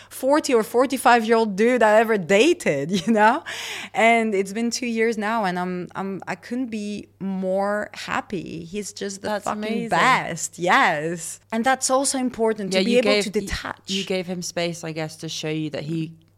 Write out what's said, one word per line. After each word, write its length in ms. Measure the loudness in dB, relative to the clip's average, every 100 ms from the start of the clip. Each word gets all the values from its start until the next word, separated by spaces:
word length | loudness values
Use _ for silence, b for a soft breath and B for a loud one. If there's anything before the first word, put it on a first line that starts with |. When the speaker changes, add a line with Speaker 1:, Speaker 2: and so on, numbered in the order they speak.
| B
Speaker 1:
forty 420 | -4 2 2 4
or 100 | 2
forty-five-year-old 920 | 2 2 2 2 4 4 6 2 2 2
dude 260 | 2 4
I 100 | 6 6
ever 180 | 4 0
dated, 720 | 2 4 6 4 0 -2 -2
<laughs> 160 | -2 2
you 60 |
know? 300 | 4 6 4 B B B B B
And 400 | 2 4 4 2
it's 180 | 0 -2
been 180 | -2 -4
two 160 | -4 -4
years 300 | 0 0 0
now, 280 | -2 -2 -2
and 120 | -2
I'm, 300 | -4 -6 -8
I'm, 280 | -8 -8 -8 -8
I 80 |
couldn't 320 | -10 -8 -6 -6
be 420 | -6 -8 -10 -12 _
more 680 | -6 -4 -2 -2 0 -2 -6
happy. 720 | -10 -6 -6 -4 -8 -8 -10
He's 280 | -10 -10 -10
just 300 | -8 -10 -8
the 60 | -6
Speaker 2:
That's 160 | -4
Speaker 1:
fucking 180 | -4 -6
Speaker 2:
amazing. 240 | -4 -4 0
Speaker 1:
best. 720 | 2 4 2 0 -6 -8 -4
Yes. 840 | 2 4 4 2 -2 -6 -10 -14 _
And 140 | -2
that's 240 | 0 0 2
also 300 | 0 0 -2
important 540 | -4 0 0 0 -2
to 60 | 0
Speaker 2:
Yeah, 60 |
Speaker 1:
be 60 | 2
Speaker 2:
you 80 | 4
Speaker 1:
able 120 | 4
Speaker 2:
gave, 120 | 2 0
Speaker 1:
to 80 | -4
Speaker 2:
you, 60 | -4
Speaker 1:
detach. 420 | -6 -8 -10 -6
Speaker 2:
you 140 | -6
gave 220 | -4 -4 -4
him 160 | -8
space, 420 | -8 -4 -4 -6
I 80 | -8
guess, 240 | -6 -8 -8
to 120 | -10
show 180 | -6 -4
you 220 | -4 -4
that 140 | -6
he 280 | -4 -4 -6 -10 _